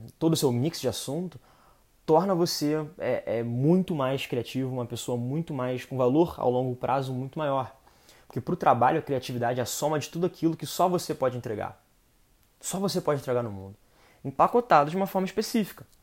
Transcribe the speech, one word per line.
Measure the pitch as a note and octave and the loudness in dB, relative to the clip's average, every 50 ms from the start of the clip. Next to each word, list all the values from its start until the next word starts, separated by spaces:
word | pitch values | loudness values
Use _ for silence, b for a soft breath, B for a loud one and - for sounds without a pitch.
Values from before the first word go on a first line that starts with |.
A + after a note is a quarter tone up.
| A2 A#2+ - - | -16 -16 -6 0
todo | D3+ E3 D#3+ | 2 2 2
o | |
seu | - D#3 C3+ | 4 2 2
mix | A#2+ A#2+ B2+ E3 - - | 2 2 0 -2 -2 -4
de | - | -4
assunto, | B2 G#2+ - - - C3+ E3 F#3 F3 - - b b b b b b b b b b _ _ _ | -4 -4 -4 -6 -6 -6 -6 -6 -8 -10 -16 b b b b b b b b b b _ _ _
torna | - D#3 D#3+ F#3 G3+ F#3+ | 4 4 4 4 4 2
você, | E3 F3 - - - D3+ D3 D3+ D#3 D3+ D3+ E3+ - | 2 2 0 0 -2 0 0 0 -2 -4 -6 -8 -6
é, | E2+ A#2+ B2 - - - G#2 A#2 | -4 -2 -2 -2 -2 -2 -2 -2
é, | |
muito | A#2 A#2 A#2+ B2 C3 D3+ F3 F#3 F#3 - F3 | -2 -2 -2 2 4 4 4 4 4 0 -2
mais | D3 C3+ B2+ C3+ C3+ - | -2 -2 -2 -2 -4 -4
criativo, | - - B2 A2+ - - C3 C3+ B2+ | -4 -4 -4 -4 -4 -4 -4 -4 -4
uma | B2+ B2+ A#2+ | -4 -6 -6
pessoa | A2+ A#2 A2+ - - B2 A#2+ | -6 -8 -8 -6 -4 -4 -4
muito | A#2+ B2 C3+ D#3+ D#3+ - | -2 -2 -2 -4 -4 -4
mais, | D#3 C3 B2+ B2+ B2+ B2 - | -4 -4 -4 -4 -4 -6 -6
com | - C#3 | -4 0
valor | B2+ C3 B2 C3 D#3 F3 E3+ - - | 2 4 6 6 6 4 4 2 0
ao | - B2 | 2 2
longo | B2 B2+ C3 B2+ B2 | 2 2 2 0 -2
prazo | B2 - B2 B2+ C#3 C3+ C3 | -2 0 0 0 0 0 -2
muito | C3 B2+ C3 C3 - D#3+ | -4 -6 -6 -6 -6 -4
maior. | D#3 C#3+ C3+ C3+ B2 - - _ _ b b b b b b b b b | -2 0 0 0 -2 -4 -10 _ _ b b b b b b b b b
Porque | - B2 | -8 -6
pro | - - F3 | -4 -2 -2
trabalho, | F3 - D#3 C3 A#2 A#2 C3 D#3 D#3 | 2 4 4 6 6 6 4 4 2
a | |
criatividade | - - C#3 B2+ - - B2+ A#2+ A#2 A#2+ B2+ B2+ | 0 -2 -2 -4 -4 -4 -4 -2 0 0 0 0
é | |
a | A#2+ | -2
soma | - - - D3 D3 D#3 D3+ | -2 -2 -2 0 0 0 0
de | B2 - | -2 -4
tudo | - E3+ F3+ | -4 -2 -2
aquilo | F3 - - D#3+ E3 D#3+ | -2 -2 0 0 0 0
que | - - | -2 -6
só | C#3+ - - F3 F#3 | -6 0 0 2 2
você | F3+ E3+ - - D3+ | 2 0 -2 -2 -2
pode | - C3 B2+ B2 | 0 0 0 0
entregar. | B2 - B2 G#2+ G2+ F#2+ F#2 - _ _ _ _ _ _ _ _ _ _ _ _ _ _ _ _ _ | -2 -6 -6 -6 -6 -6 -8 -10 _ _ _ _ _ _ _ _ _ _ _ _ _ _ _ _ _
Só | - - - F#3+ | -10 -6 -4 -2
você | G3 F#3+ C3+ F3+ | -2 0 -2 0
pode | E3+ D3+ D3 C3+ | 0 0 0 0
entregar | - C3+ B2 A#2+ | 0 -2 -2 0
no | A#2+ A2+ | -2 -4
mundo. | G2+ F#2+ F#2+ G2 G2+ - b b b b b b b b b | -6 -10 -12 -14 -16 -20 b b b b b b b b b
Empacotado | C#3 C#3 - E3 F#3 - A#3+ A#3+ - E3+ D3+ C#3+ D3+ | -4 0 2 2 4 4 2 4 6 6 6 6 4
de | E3 | 0
uma | F#3+ G3 | -2 -2
forma | F#3 - F#3+ F#3+ | -2 0 -2 -2
específica, | F#3 - - A3 - - A#3 G3+ - - - - - _ _ | -2 -2 -4 -4 0 0 0 0 -2 -6 -16 -20 -20 _ _